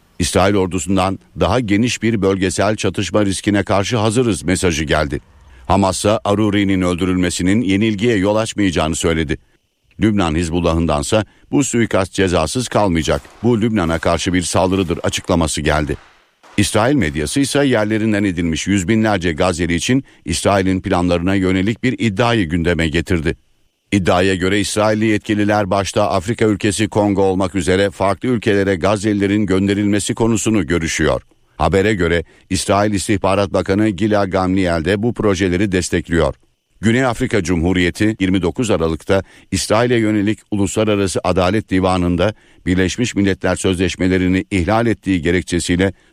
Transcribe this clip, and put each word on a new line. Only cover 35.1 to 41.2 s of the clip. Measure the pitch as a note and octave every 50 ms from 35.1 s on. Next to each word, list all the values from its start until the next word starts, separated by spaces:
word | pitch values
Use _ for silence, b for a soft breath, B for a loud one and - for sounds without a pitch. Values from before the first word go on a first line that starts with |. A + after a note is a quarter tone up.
| A2
projeleri | - G#2+ G#2 G2 E2 G2 F#2 F2 F2 G#2+ G2+
destekliyor. | F#2 F2+ F2 - - F2 - - E2+ D#2+ D#2 C2+ - - _ _ _ _ _ _ _ _
Güney | - A2 A2+ B2+ C3+
Afrika | B2+ A2+ - C3 A#2 - G#2+ F2+
Cumhuriyeti | F2+ F#2 E2 D#2 F2 F#2 F2+ F2 F2 - - G#2+ A2 A2 -
yirmi | F#2+ F#2 F#2 G2
dokuz | F2 E2+ - - B2+ G#2
Aralık'ta | G#2 D#2+ E2 D#2+ D#2+ D#2 - - G2 G2 F#2 B B B B B
İsrail'e | - - - - G2+ A2 A#2+ B2 B2
yönelik | A#2 A2 G#2+ G#2+ G#2+ G2 G#2+ G#2+ - - _
Uluslararası | G#2 G2+ G2+ F2+ - G#2+ A2 G#2+ G#2 G2+ G2 F#2 - G2